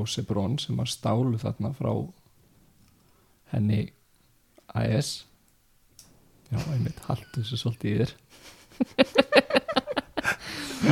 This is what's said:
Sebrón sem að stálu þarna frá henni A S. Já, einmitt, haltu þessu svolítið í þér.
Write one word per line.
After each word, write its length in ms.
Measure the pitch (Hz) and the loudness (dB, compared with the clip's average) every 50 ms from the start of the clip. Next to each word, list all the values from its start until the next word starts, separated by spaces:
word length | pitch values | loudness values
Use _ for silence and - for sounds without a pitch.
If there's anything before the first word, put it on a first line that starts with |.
| 107 | 0
Sebrón 540 | 110 - - 110 - 110 101 98 107 123 143 | 0 -2 -4 -4 -2 0 0 0 0 0 -2
sem 180 | - - 123 | -2 -2 -2
að 140 | 120 123 120 - | -2 -2 -4 -4
stálu 460 | - - 113 110 117 131 127 117 113 | -4 -2 0 2 2 2 2 0 0
þarna 340 | - 110 107 - 110 110 139 | -2 -4 -4 -2 -4 -4 -4
frá 180 | - - 113 110 - - - - - _ _ _ _ _ _ _ _ _ _ _ _ - _ _ _ _ _ _ _ _ _ _ _ _ - | -2 -2 -2 0 -2 -4 -6 -10 -16 _ _ _ _ _ _ _ _ _ _ _ _ -20 _ _ _ _ _ _ _ _ _ _ _ _ -4
henni 320 | - 120 104 107 107 107 - 185 - _ _ _ _ _ _ _ _ _ _ _ _ - _ | -2 0 2 4 2 2 0 -2 -6 _ _ _ _ _ _ _ _ _ _ _ _ -20 _
A 180 | - - 117 113 | -6 -4 -2 0
S. 400 | 113 110 127 143 - - - - - _ _ _ _ _ _ _ _ _ _ _ _ _ - - - - - _ _ - _ - - | 2 2 2 0 -2 -6 -10 -12 -18 _ _ _ _ _ _ _ _ _ _ _ _ _ -20 -20 -20 -20 -20 _ _ -20 _ -10 -6
Já, 100 | - 113 - | -4 -4 -2
einmitt, 380 | 160 147 123 117 - - - | -2 -2 0 0 -2 -4 -6
haltu 400 | - - 143 - - - - 131 | -4 -4 -4 -4 -6 -6 -6 -6
þessu 160 | 110 104 131 113 | -4 -4 -4 -4
svolítið 300 | - 113 110 - - 107 | -4 -4 -4 -2 -2 0
í 80 | 104 | 0
þér. 160 | 107 117 - - - _ _ - - - - - - - - - - 254 - - - 262 - - - - - 605 508 - - - - - - - - - 587 587 - - - - - - - - - - - - - - - - - - 151 | 2 0 0 -2 -8 _ _ -20 -20 -20 -20 -20 -20 -20 -18 -6 -4 -4 0 2 2 2 4 4 4 4 6 6 6 6 6 2 0 0 0 0 -2 -2 -2 -4 -6 -6 -6 -8 -6 -4 -4 -4 -4 -8 -10 -10 -10 -10 -10 -4 2 6 6